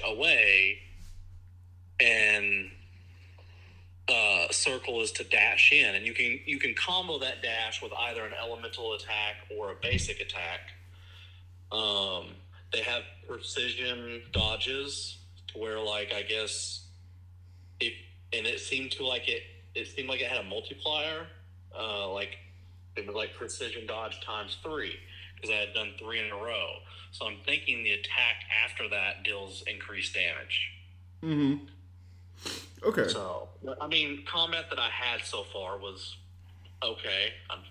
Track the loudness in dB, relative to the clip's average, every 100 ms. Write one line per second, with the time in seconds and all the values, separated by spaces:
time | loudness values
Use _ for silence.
0 | 2 2 6 8 8 8 6 2 -6 -14
1 | -12 -12 -14 -14 -16 -18 -20 -20 -2 6
2 | 6 8 6 6 4 0 -2 -12 -18 -20
3 | -20 -20 -20 -20 -20 -20 -20 -20 -20 -4
4 | 2 6 6 6 4 4 4 2 0 0
5 | 2 0 4 8 8 10 10 10 8 4
6 | 2 2 2 2 -2 0 2 2 0 0
7 | 0 -2 -2 -2 -2 0 -2 -4 -6 -4
8 | -2 -2 -6 -6 -6 -6 -8 -6 -4 -4
9 | -2 -2 -2 -4 -8 -6 -6 -4 0 2
10 | 0 -4 -6 -6 -6 -8 -10 -16 -18 -18
11 | -18 -18 -18 -18 -20 -18 -4 0 2 2
12 | 0 -4 -8 -14 -18 -20 -4 -2 0 -2
13 | -4 -12 -10 -8 -4 -2 0 0 -2 -4
14 | -6 -10 -2 2 2 2 -2 -2 -4 -6
15 | -6 -10 -16 -16 -12 -6 -4 -2 0 0
16 | -2 -2 -2 -2 -2 -4 -4 -8 -10 -18
17 | -20 -20 -20 -20 -20 -20 -10 -2 -2 -2
18 | -14 -18 -6 -2 -2 -2 -2 -2 -2 -2
19 | -2 0 0 -2 -4 -18 -10 -8 -8 -6
20 | -4 -2 -2 -4 -4 -6 -6 -6 -2 0
21 | -2 -4 -8 -16 -20 -20 -14 -8 -4 -4
22 | -2 -4 -4 -8 -16 -20 -20 -20 -12 -8
23 | -4 -4 -4 -6 -8 -6 -6 -6 -6 -4
24 | -4 -6 -6 -6 -6 -6 -4 -4 -4 -6
25 | -12 -16 -16 -6 0 0 0 -2 -4 -8
26 | -6 -4 -2 -4 -4 -2 -4 -8 -14 -16
27 | -14 -6 -6 -4 0 2 2 2 2 2
28 | 2 4 4 2 0 2 2 0 -2 0
29 | -2 -2 -2 -4 -6 -8 -8 -8 -6 -4
30 | -2 0 0 0 -2 -2 -2 -6 -20 -20
31 | -20 -6 0 4 4 2 -2 -18 -20 -20
32 | -20 -20 -20 -12 -10 -10 -12 -2 2 4
33 | 4 2 -2 -6 -8 -10 -8 -6 2 2
34 | 2 -2 -4 0 0 -2 -4 -2 -2 -2
35 | -2 -2 -4 -6 -6 -8 -6 -6 -8 -10
36 | -12 -12 -16 -20 -20 -20 -16 -4 -4 -2
37 | 0 2 2 -2 -10 -10 -10